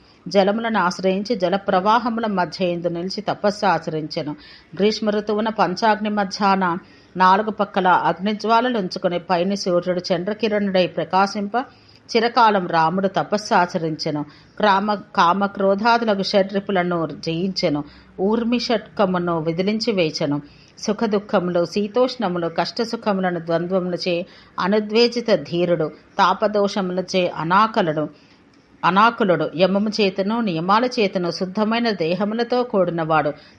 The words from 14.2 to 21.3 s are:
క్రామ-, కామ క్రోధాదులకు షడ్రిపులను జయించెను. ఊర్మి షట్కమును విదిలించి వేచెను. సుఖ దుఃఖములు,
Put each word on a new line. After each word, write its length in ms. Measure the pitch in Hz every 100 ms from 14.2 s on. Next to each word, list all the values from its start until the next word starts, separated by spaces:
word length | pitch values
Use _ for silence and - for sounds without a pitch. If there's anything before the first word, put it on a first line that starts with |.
| 147 - - -
క్రామ-, 420 | 208 190 214 202 - 202
కామ 300 | 170 190 196
క్రోధాదులకు 760 | 202 196 196 233 233 226 196
షడ్రిపులను 840 | 185 202 196 196 202 185 180 175 151 143
జయించెను. 600 | 165 165 190 185 170 147 147 - - -
ఊర్మి 380 | 196 226 233 240
షట్కమును 840 | 247 220 - - 190 180 175 170
విదిలించి 520 | 160 165 190 214 240
వేచెను. 500 | 196 156 - 147 143 143 - - -
సుఖ 260 | - 214
దుఃఖములు, 600 | 226 202 208